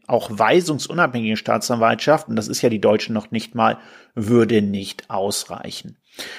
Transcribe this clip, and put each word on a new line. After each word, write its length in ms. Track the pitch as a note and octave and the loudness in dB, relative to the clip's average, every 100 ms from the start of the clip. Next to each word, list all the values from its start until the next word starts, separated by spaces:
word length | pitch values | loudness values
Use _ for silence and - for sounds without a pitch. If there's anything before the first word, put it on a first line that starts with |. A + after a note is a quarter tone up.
| - | -2
auch 220 | A#2+ - | 0 0
weisungsunabhängige 1080 | G#2+ A2 E3+ D#3+ C#3 - E3+ D#3 A#2+ A2 A2 | 2 4 4 2 -2 -4 -2 0 0 -2 -2
Staatsanwaltschaft, 920 | - A2+ - A#2 A2+ A2+ - D#3 - | 0 -2 0 2 2 2 2 2 0
und 80 | A2 | -4
das 100 | G#2+ | -4
ist 140 | A2+ | 0
ja 80 | B2 | 0
die 100 | A2 | 2
deutsche 320 | A2 G#2+ - | 2 2 0
noch 200 | A2 - | -6 -4
nicht 240 | A2+ - A#2 | -8 -6 0
mal, 240 | A2+ A#2 - - _ A#2+ | 0 0 -8 -20 _ -6
würde 460 | G#2 A#2+ A2 A2 | 2 4 4 2
nicht 480 | G2+ G2 G2 - - | 2 -2 -8 -12 -8
ausreichen. 880 | G2+ G2+ - - F2+ - - - - _ - - | -4 -4 -4 -8 -12 -12 -14 -16 -20 _ -18 -16